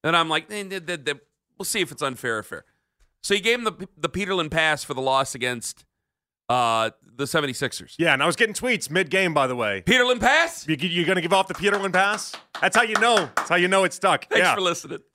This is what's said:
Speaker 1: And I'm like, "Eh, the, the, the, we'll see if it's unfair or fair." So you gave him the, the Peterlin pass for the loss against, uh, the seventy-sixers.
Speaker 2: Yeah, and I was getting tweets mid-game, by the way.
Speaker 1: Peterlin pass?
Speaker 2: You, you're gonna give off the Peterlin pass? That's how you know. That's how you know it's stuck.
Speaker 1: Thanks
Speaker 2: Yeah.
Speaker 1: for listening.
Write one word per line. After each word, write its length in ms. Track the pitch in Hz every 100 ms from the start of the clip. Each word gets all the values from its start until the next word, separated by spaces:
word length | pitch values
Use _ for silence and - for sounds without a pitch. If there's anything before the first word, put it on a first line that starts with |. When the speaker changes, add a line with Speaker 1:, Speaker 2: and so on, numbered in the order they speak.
Speaker 1:
And 100 | 160
I'm 140 | 170 160
like, 240 | 160 160
"Eh, 120 | 208
the, 160 | 196 190
the, 160 | 160 175
the, 220 | 139 143 _ _ _ _
we'll 60 |
see 160 | 190 214
if 100 | 170
it's 120 | -
unfair 340 | 143 123 123 110
or 60 |
fair." 220 | 101 80 _ _ _ _ _ _
So 100 | -
you 80 | 202
gave 180 | 202 240
him 40 |
the, 240 | 226 156 190 _
the 140 | 156
Peterlin 400 | 180 190 190 156
pass 340 | 160 160 151
for 80 | -
the 80 | 135
loss 340 | 131 135 135
against, 520 | 127 123 123 - - _ _ _ _ _ _ -
uh, 400 | 123 117 113 113 _ _ 120
the 100 | 139
seventy-sixers. 680 | 165 143 120 131 - - -
Speaker 2:
Yeah, 140 | 165
and 100 | 135
I 40 | 156
was 100 | 160
getting 180 | 226
tweets 360 | 196 247 220 -
mid-game, 420 | 170 165 190 185
by 140 | 147 131
the 100 | 123
way. 260 | 107 98 123
Speaker 1:
Peterlin 320 | 247 247 247
pass? 500 | 226 302 330 - -
Speaker 2:
You, 80 | 151
you're 280 | 175 175 165
gonna 160 | 185
give 100 | 165
off 160 | 190 190
the 60 |
Peterlin 360 | 165 202 202 196
pass? 440 | 180 196 208 - - _ -
That's 160 | 190 214
how 60 |
you 160 | 233 208
know. 300 | 226 220 147 -
That's 120 | -
how 80 | 175
you 120 | 180
know 160 | 196
it's 120 | 185 -
stuck. 300 | 196 147 -
Speaker 1:
Thanks 160 | 226 180
Speaker 2:
Yeah. 80 |
Speaker 1:
for 60 | 139
listening. 380 | 185 170 - 165 _